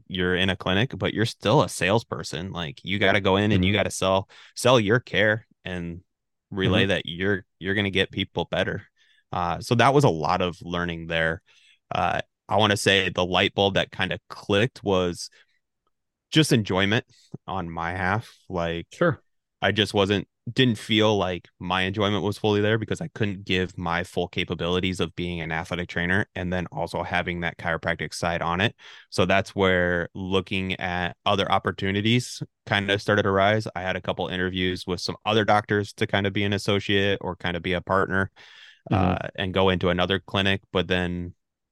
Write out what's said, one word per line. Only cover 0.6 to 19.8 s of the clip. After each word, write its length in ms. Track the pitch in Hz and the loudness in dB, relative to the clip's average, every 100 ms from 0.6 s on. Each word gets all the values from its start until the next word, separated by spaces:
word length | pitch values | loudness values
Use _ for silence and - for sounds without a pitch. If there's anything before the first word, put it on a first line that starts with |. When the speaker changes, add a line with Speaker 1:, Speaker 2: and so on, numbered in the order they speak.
| 92 95 131 92 | 0 0 0 -2
Speaker 1:
but 160 | 98 | -4
you're 120 | 95 110 | -2 -2
still 380 | - 101 139 | -2 2 2
a 40 | - | 2
salesperson. 840 | - 90 117 - - - 73 92 | 0 0 0 -2 -10 -8 -8 -8
Like, 280 | 85 76 - | -8 -8 -10
you 160 | - 101 | -6 0
gotta 200 | 98 104 | 2 2
go 160 | 98 98 | 4 2
in 160 | 104 | 4
and 140 | 98 92 | 2 2
you 60 | |
Speaker 2:
Mm-hmm. 80 | 101 | 0
Speaker 1:
gotta 120 | 95 | -2
sell, 380 | - 95 95 - - - - | -2 0 0 -2 -16 -18 0
sell 240 | 120 127 | 4 4
your 200 | 98 123 | 4 0
care 460 | - 92 107 110 - _ 92 | 2 2 2 2 -4 _ -10
and 360 | 90 85 87 _ _ _ _ - | -8 -8 -10 _ _ _ _ -10
relay 300 | 98 92 92 | -2 2 4
Speaker 2:
Mm-hmm. 60 | 98 | 2
Speaker 1:
that 160 | 85 - | 0 -4
you're, 400 | 85 98 95 - - | -4 -2 -2 -6 -10
you're 160 | 92 104 | -4 -2
gonna 140 | 98 | 0
get 220 | 92 - | 0 0
people 340 | 98 98 87 82 | -2 -6 -6 -4
better. 340 | 82 95 - - _ _ _ - | -2 -2 -4 -10 _ _ _ -8
Uh, 280 | 95 87 85 | -4 -4 -4
so 160 | - 117 | -2 4
that 180 | 127 | 6
was 100 | 143 | 6
a 60 | 135 | 4
lot 320 | 80 76 90 | 2 0 0
of 160 | 90 78 | -2 -6
learning 460 | 85 87 87 82 82 | -6 -4 -4 -6 -4
there. 340 | 82 82 82 _ _ _ _ - | -2 -2 -2 _ _ _ _ -6
Uh, 280 | - 87 - - _ - | -2 0 -2 -8 _ -2
I 100 | 101 | 2
wanna 200 | 104 101 | 4 4
say 320 | 104 98 92 | 4 4 2
the 160 | 92 90 | -2 0
light 280 | 90 101 - | 2 2 2
bulb 180 | 98 | 2
that 180 | 92 76 | 2 -2
kinda 280 | - 90 85 - | -2 -2 -4 -10
clicked 540 | - - 101 127 - | -10 0 2 2 -2
was 460 | 101 92 90 85 - _ _ _ _ _ _ _ _ _ - | 0 0 0 -4 -12 _ _ _ _ _ _ _ _ _ -2
just 220 | 160 151 | 2 4
enjoyment 520 | 127 101 95 98 120 - _ _ - - | 2 2 0 2 0 -2 _ _ -18 -10
on 220 | 92 85 | -8 -6
my 220 | 82 82 | -6 -6
half. 420 | 92 92 107 - - - | -2 0 -2 -4 -18 -8
Like, 400 | 90 85 85 - | -4 -4 -4 -8
Speaker 2:
Sure. 280 | - 175 110 _ _ _ - | -2 0 0 _ _ _ -2
Speaker 1:
I 100 | 98 | 0
just 220 | 104 | 2